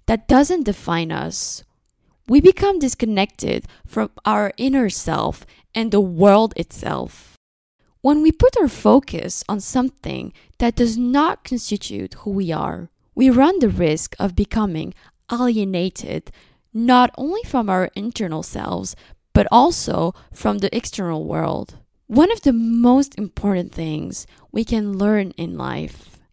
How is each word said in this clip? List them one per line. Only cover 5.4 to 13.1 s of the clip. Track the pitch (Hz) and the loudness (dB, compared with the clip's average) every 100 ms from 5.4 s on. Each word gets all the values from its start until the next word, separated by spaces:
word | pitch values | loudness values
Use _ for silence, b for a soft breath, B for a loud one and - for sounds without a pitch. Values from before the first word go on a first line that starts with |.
| - b b | -14 b b
and | 226 226 | -6 0
the | 196 | 0
world | 190 165 202 202 226 - | 0 4 6 6 4 -2
itself. | 170 - - 143 - - - _ _ _ _ _ _ _ | -10 -8 -6 -6 -8 -14 -20 _ _ _ _ _ _ _
When | 262 302 | 2 4
we | 320 | 4
put | - 508 508 | 4 4 4
our | 294 | 0
focus | - 214 254 - 175 - - - | 0 4 4 4 -6 -8 -8 -6
on | 202 | -6
something | - 262 247 - - 131 120 - b b | -4 -2 -2 -4 -12 -10 -12 -16 b b
that | 240 | -2
does | 240 240 220 | 0 0 0
not | 247 277 320 - | 0 2 2 -2
constitute | - 240 - 208 - 202 190 - | -8 -8 -6 -8 -6 -10 -10 -10
who | 208 | -6
we | 196 180 | -4 -4
are, | 156 - 180 170 _ _ | -4 -4 -8 -12 _ _